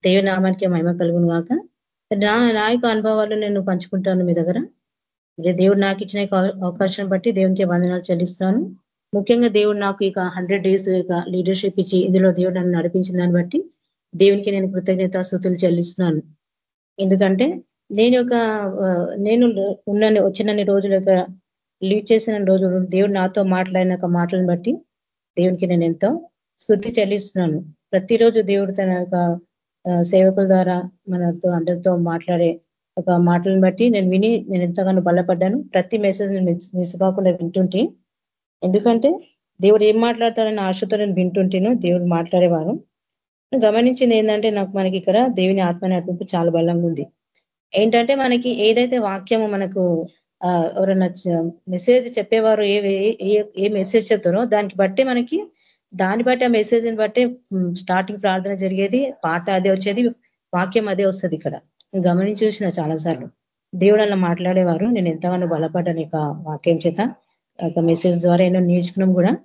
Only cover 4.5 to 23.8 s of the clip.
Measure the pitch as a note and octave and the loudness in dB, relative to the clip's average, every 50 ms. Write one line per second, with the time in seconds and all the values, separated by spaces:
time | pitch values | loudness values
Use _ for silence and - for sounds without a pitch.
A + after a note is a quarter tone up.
4.5 | F3+ - D#4 - _ _ _ _ _ _ _ _ _ _ _ _ _ - E3 F3+ | -2 -4 -4 -8 _ _ _ _ _ _ _ _ _ _ _ _ _ -6 -4 -2
5.5 | F3+ E3+ F#3 F#3+ G3+ G3 G3+ G3 G3 F#3+ G3+ F#3+ - G3+ G3+ G3 G3+ F#3+ F#3 G3 | 0 2 4 4 4 4 2 0 -2 -4 -6 -8 -6 -6 -4 -2 0 0 0 0
6.5 | F#3+ F#3+ F#3 F3+ F3 A3 G3+ F#3+ F#3 - G3+ F#3+ F#3+ F#3+ F#3 A#3+ A3+ F#3+ F#3+ F#3 | -4 -4 -6 -6 -4 -2 -2 -2 -2 -4 -4 -4 -4 -2 -2 -2 0 2 0 0
7.5 | F#3 F#3+ G3 F#3 F3 F3 F3+ F3+ F3+ F3+ F3+ - F#3 E3+ F3+ F3 - _ F#3+ F#3 | 2 0 0 0 0 0 0 0 -2 -4 -4 -4 -2 -2 -2 -4 -4 _ -2 0
8.5 | G3 A#3+ E4+ - - - _ _ _ _ _ _ - G3+ G3 G3+ A#3+ A#3 A#3+ A#3 | 0 0 -2 -4 -10 -18 _ _ _ _ _ _ -6 -4 0 0 2 2 2 2
9.5 | G3 G#3 G#3 G#3 G#3 G#3 G3+ G3 G3 G3 G3+ F#3+ F#3+ G3 F#3 F3+ F3+ F#3 F3+ F3 | 2 2 2 2 0 0 -2 -4 -2 -2 -4 -4 -2 -2 -6 -4 -4 -6 -4 -2
10.5 | G3 G3 F3+ F#3+ F#3+ G3 F#3+ F#3+ F#3 F#3 F3+ F#3 F3+ E3+ F3 - F3+ F#3 F3+ F3+ | -2 -2 0 0 0 0 0 0 -2 -2 0 -2 -2 -4 -4 -4 -4 -4 -2 -2
11.5 | F#3+ F#3 - G3 - - F#3 F3 - F#3 F#3 G3 F#3 F#3+ F#3 F#3+ F3 F3 F3+ F#3 | -2 -2 -2 -4 -2 -2 -4 0 0 0 2 2 2 4 4 4 2 2 0 -2
12.5 | F3+ F#3 F3+ F3+ F3 E3+ E3 F3 F3 F#3 F#3 F#3 F3+ F3+ F3 F3+ F3 F3 F3 F3 | 0 -2 -2 0 0 0 -2 0 -2 -2 -4 -2 -2 -2 0 2 2 2 0 0
13.5 | - D4+ F#4+ - _ _ _ _ _ _ _ _ _ E3 G3 G3 G3+ G3+ G3+ G3+ | -2 -6 -6 -6 _ _ _ _ _ _ _ _ _ 4 4 4 4 2 0 -2
14.5 | G3+ G3 F#3+ F#3+ G3 F#3 F3+ - F#3+ F#3 F#3+ F#3 F#3 F#3 F3+ F#3 - F#3 F#3 F#3+ | -2 -2 -2 -2 -4 -4 -2 -2 -2 0 0 -2 -2 -2 -4 -2 -4 -4 -2 -2
15.5 | F3+ F3 F#3 F3+ E3+ F3 F3 E3+ - - F#3 F3 D#3 D#3 - - - _ _ _ | -2 0 2 0 2 2 -2 -4 -2 -2 0 0 0 -2 -4 -8 -20 _ _ _
16.5 | _ _ _ _ _ _ _ _ _ - G3 F#3+ F#3+ F#3+ G#3 F#3+ F#3+ F#3+ A#3+ D4 | _ _ _ _ _ _ _ _ _ -4 0 2 2 4 4 2 2 2 2 0
17.5 | F4+ - - _ _ _ _ _ G3+ G3+ A3 A#3+ B3 B3 A#3+ B3 B3 A#3 A#3 A3 | -2 -4 -10 _ _ _ _ _ 0 2 4 4 4 4 2 2 0 0 0 0
18.5 | G#3+ G#3+ G#3 G3 F#3+ G3+ G3+ F#3+ F#3 F3 F3 F3 F#3 - G3 G#3 A3+ A#3+ B3 A#3+ | -2 -2 -4 -6 -4 -2 -2 0 0 0 -2 -4 -4 -4 -2 0 2 4 4 2
19.5 | A3+ F#3+ G3 G3 G3 - _ - G3+ G#3 G#3+ A3 G#3+ G#3 F#3+ G3 G3 - G#3+ G#3 | 2 0 -2 -4 -4 -6 _ -4 0 2 2 4 4 4 2 2 0 0 -2 -2
20.5 | G#3 G#3 G3+ F#3+ G3 G3 G3 G3+ G3 F#3+ F#3+ G3 F#3+ F#3 F3+ F#3 F#3 - _ _ | 0 0 0 2 0 0 2 2 0 0 2 4 2 2 2 -2 -8 -20 _ _
21.5 | _ _ _ _ _ _ F#3+ F#3+ G3 G#3+ G#3 - A#3 A3 A3 - G#3+ G#3 G3+ F#3 | _ _ _ _ _ _ -4 -2 -2 -2 2 2 2 2 2 0 -4 -2 2 2
22.5 | F#3+ F#3+ F#3+ F#3 F3+ F#3 F#3 F#3 F3+ F#3 G3 G#3 G3+ F#3+ F#3 F#3 F#3 G#3+ G3+ F#3+ | 2 2 2 0 0 0 -2 0 0 0 2 2 2 0 0 0 0 0 0 2
23.5 | F#3 F#3 F#3 F#3 F#3 F#3 | 2 0 0 0 0 0